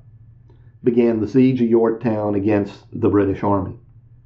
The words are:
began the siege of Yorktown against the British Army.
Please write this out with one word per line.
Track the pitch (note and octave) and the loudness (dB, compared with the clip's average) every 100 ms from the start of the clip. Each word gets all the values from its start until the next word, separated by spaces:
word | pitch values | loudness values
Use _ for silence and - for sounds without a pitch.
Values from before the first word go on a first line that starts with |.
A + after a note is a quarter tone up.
| - - - - - - - - B2+ | -20 -20 -20 -20 -20 -20 -20 -6 -2
began | A#2 A#2 A2 | 2 0 0
the | G#2 | 0
siege | C3 B2+ B2 | 2 2 2
of | A2+ | 2
Yorktown | A#2 A2+ A2 A#2+ G#2+ G#2 G2+ | 2 2 -2 -4 -2 -2 -2
against | G2+ G#2 G2 - - | 0 0 -2 -10 -16
the | - G2 | -2 0
British | G2+ G2 F#2+ | 2 0 -2
Army. | G#2 G2 F#2 - - - - - | -2 -2 -4 -12 -20 -20 -20 -20